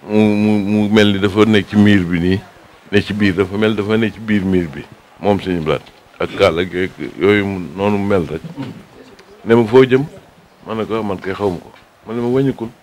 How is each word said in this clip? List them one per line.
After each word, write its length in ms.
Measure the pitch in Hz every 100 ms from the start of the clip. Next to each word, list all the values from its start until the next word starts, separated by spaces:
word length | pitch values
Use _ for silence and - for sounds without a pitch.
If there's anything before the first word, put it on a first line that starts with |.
| -
Mu, 120 | 107
mu, 360 | 107 104 107 104
mu 300 | 98 107 104
mel 240 | 107 104
ni 40 | 98
dafa 260 | 101 101
nekk 240 | 107 107 92
ci 60 | 107
miir 280 | 104 101
bi 160 | 87 87
nii, 200 | 90 95 - - - - -
ne 100 | 101
ci 100 | 101
biir, 200 | 104 104
dafa 220 | 87 95 101
mel 160 | 110
dafa 220 | 107 101 110
nekk 180 | 110
ci 60 | 98
biir 220 | 110 104
miir 240 | 95 92 85
bi, 160 | 69 - - _ -
moom 180 | 98 98
Sëñ 180 | 92 87
Abdou 120 | 78
Lahad. 120 | 67 - - _ -
Ak 120 | 85 82
kaala 260 | 98 82
gi 200 | 92 87
ak 80 | 92 - 69 -
yooyu 240 | 92 104
mu, 140 | 101 95 80 87
noonu 220 | 101 104
mu 80 | 101
mel 180 | 98 76
rek. 100 | 80 - - - - - - - - - -
Ne 100 | 98
ma, 120 | 117 107
"Foo 180 | 127
jëm?" 200 | 131 131 147 - - _ _ _ -
Ma 80 |
ne 100 | 110 98
ko, 80 | 110
"Ah, 40 |
man 160 | 107 90
kay 160 | 82
xaw 160 | 92 104
ma 80 | 85
ko." 120 | - - _ _ -
Ma 80 |
ne 60 | 117
ma, 80 | 120
"Wàññikul." 400 | 131 139 - 113 -